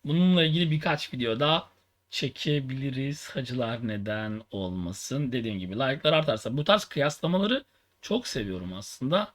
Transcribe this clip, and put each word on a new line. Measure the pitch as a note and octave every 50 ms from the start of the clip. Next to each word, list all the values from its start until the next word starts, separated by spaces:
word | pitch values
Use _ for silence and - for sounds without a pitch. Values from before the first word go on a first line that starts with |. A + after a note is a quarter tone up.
| -
Bununla | C#3+ D3+ E3+ F3+ F#3 F3+ F3 D#3+
ilgili | D#3+ D#3 E3+ F3 D#3+
birkaç | D#3 D3+ - F3 D3+ D3 - - -
video | B2+ A#2+ A#2 A2+ A#2+
daha | D3 D3+ D#3+ E3+ - - _ _ _ _ _ _ _ _
çekebiliriz. | - - - C3 - - - D#3+ D3 D3 C3+ B2+ C3 C3 C3+ C#3 C3 C3 C3+ C#3 C#3+ - - -
Hacılar, | - C#3 C3 A#2+ B2 B2+ B2 A2+ A#2 A2+ A#2+ A2
neden | G#2+ G#2 G2+ G#2 G#2+ G#2+ A2 G#2+ G#2+ A2 - _
olmasın? | - G2+ F#2+ F#2 F2+ F#2 F2+ E2+ F#2+ - - - B2+ C#3+ D3 B2+
Dediğim | A#2+ B2+ A2+ A2+ G#2 F#2+
gibi, | F#2 F2+ G2
like'lar | A2+ C3+ - C#3 C#3+ - D3+
artarsa | D#3+ D#3 D#3 D3 - A2+ - A#2 A#2+
bu | C#3+ D3
tarz | - G3+ G#3 -
kıyaslamaları | - - D3+ C#3 D3+ D3 - - D#3+ F3 F#3 G3 G#3+ B3+ C#4 - _ _ _ _ _ _ _
çok | - - G#3 B3 -
seviyorum | - - C3 G#2 G2 F#2 F2+ F2+ F#2
aslında. | F2+ F#2+ G2+ - - - B2+ C3+ E3 G3 G#3 -